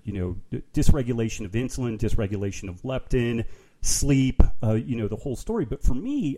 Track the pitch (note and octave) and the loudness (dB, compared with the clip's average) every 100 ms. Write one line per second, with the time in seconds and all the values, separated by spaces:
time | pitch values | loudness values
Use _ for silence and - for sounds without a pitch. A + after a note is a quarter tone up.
0 | - G2 F2+ F#2 - A#2+ - - C#3+ D3 | -8 -4 -4 -6 -8 -10 -4 4 6 6
1 | A#2+ A#2 A2+ - G#2 A2 B2 - A#2+ A2 | 4 -2 -4 -4 -6 -4 -4 -4 -6 -2
2 | A2 - G2+ G2+ G2+ - G2 F2+ C3 C3 | 0 0 0 -4 -6 -6 -12 -10 -8 -8
3 | - C3 A#2+ A2+ A2 - - _ G#2+ - | -2 0 0 -2 -4 -10 -18 _ 0 2
4 | C#3 C3+ C3 - - - A2 A2 C#3 A#2 | 4 4 4 4 4 4 2 0 0 -4
5 | G#2 G#2 D3 A#2+ - A3+ B2+ C#3 - B3 | -4 -4 -6 -8 -4 -4 -4 2 4 4
6 | A#3 C#4+ D#3 | 0 -2 -2